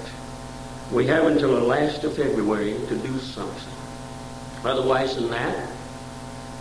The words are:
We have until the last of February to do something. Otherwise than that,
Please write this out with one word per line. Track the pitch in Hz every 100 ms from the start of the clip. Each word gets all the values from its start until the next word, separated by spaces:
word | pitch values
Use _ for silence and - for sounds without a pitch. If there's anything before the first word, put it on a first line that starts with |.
| - - - - - - - - -
We | 123 127
have | 160 160
until | 147 135 120
the |
last | 120 143 151 147
of | 151 -
February | 135 110 104 104 104 107 -
to | 110
do | 120 131
something. | 127 - 98 - - - - - - - - - - -
Otherwise | 123 139 127 131 135 135
than | 117
that, | 120 151 - - - - - - - - - - -